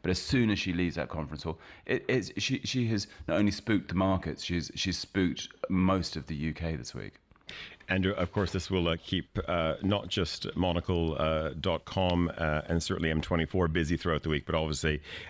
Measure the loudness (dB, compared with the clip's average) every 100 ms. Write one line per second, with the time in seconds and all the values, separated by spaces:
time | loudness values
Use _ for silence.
0 | -2 -2 0 2 2 2 0 0 0 -2
1 | -4 -6 -6 -6 -8 -8 -12 -10 -2 -2
2 | 0 0 0 -4 -2 -2 -2 0 0 0
3 | -4 -8 -2 2 2 2 2 2 2 2
4 | 4 2 -2 -6 -4 -2 -4 -4 -2 -2
5 | -2 0 0 0 -8 -12 -2 2 4 4
6 | 0 -6 -8 -4 -4 -4 -4 -6 -8 -10
7 | -12 -16 _ _ -16 -14 -16 -10 -2 2
8 | 2 2 0 0 0 -2 0 0 2 0
9 | -2 -4 -4 -4 -2 0 0 0 0 0
10 | 0 -2 -2 -2 -4 0 0 0 0 2
11 | 2 2 2 2 -2 -2 -2 -2 -2 0
12 | 2 4 2 0 0 0 2 0 0 0
13 | 0 0 2 0 2 2 2 2 2 0
14 | 0 0 0 -2 0 0 0 0 0 0
15 | -4 -14